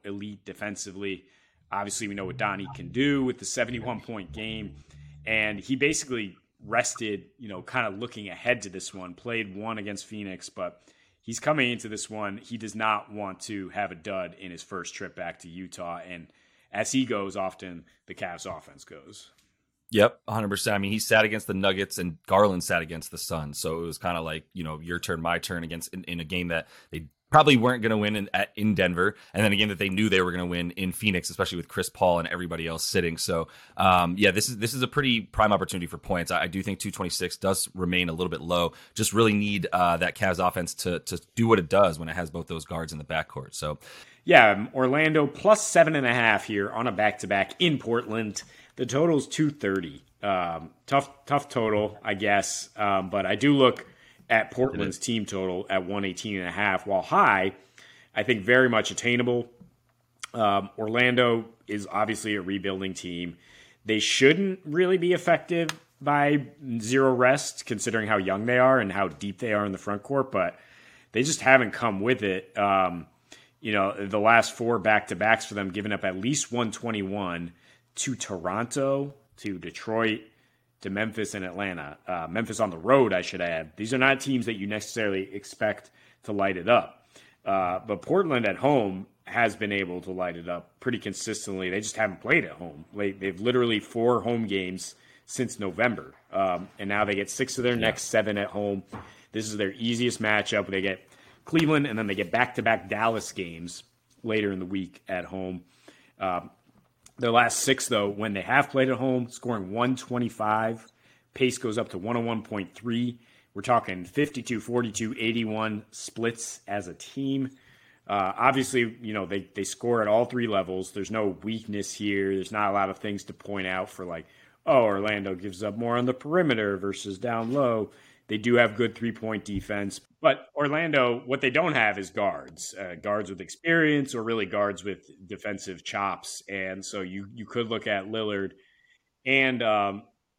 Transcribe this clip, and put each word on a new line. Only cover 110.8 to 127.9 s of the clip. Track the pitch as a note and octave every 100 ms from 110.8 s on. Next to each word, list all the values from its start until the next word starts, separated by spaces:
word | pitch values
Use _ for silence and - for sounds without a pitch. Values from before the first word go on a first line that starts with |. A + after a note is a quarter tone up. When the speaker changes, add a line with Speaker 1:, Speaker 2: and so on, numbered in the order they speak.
| - _ _ _ _ -
Speaker 1:
Pace | B2+ B2
goes | A#2 G#2+
up | G#2+
to | F#2
one | G#2 A#2+
oh |
one | A#2 A2+
point | G#2+ G#2 F2+
three. | - A#2+ A#2 A#2+ A#2+ _ _ _
We're | G2+
talking | B2+ A#2 - F#2 F2
fifty-two, | C#3+ D3 B2+ A#2+ A2+
forty-two, | A#2+ B2 A#2 G#2 A2+ B2+
eighty-one | A2+ A#2 A2 G#2+ A2 G#2+ -
splits | - - - A#2 A2+ - - -
as | G2+ F2+
a | E2+
team. | - C#3 C3+ C3+ C3 - _ _ _ _ -
Uh, | G2+ F#2+ G2
obviously, | B2+ C3+ B2+ C3 A2+ A#2
you | A2+
know, | G#2+ F2+
they, | G2+ F#2
they | -
score | G2 - A#2+ A#2+
at | G#2
all | A2 A#2+
three | B2+ A#2
levels. | G2 F2+ F#2 F#2
There's | G#2 F#2+
no | A2 G2+ E2
weakness | G#2 A2 G#2+ G2+ F#2+
here. | - G#2 G2 G2
There's | F#2+ F2+
not | G#2+ G#2
a |
lot | G2+ F#2+
of | F#2
things | G#2+ G2+ -
to |
point | - - G2+ F#2
out | F#2 G2
for, | -
like, | F2+ E2 - _ _ _ -
"Oh, | C3+
Orlando | A2 G2 G#2+ G#2 G2 F2+
gives | G2+ F2+
up | G#2+ G#2
more | A#2 A#2+
on | B2
the | B2+
perimeter | D3 F3 D#3+ A2+ G2+ F#2+
versus | G2 F#2+ G#2 F#2
down | A#2+ A2+ A2+
low." | C#3+ B2+ A2+ G2+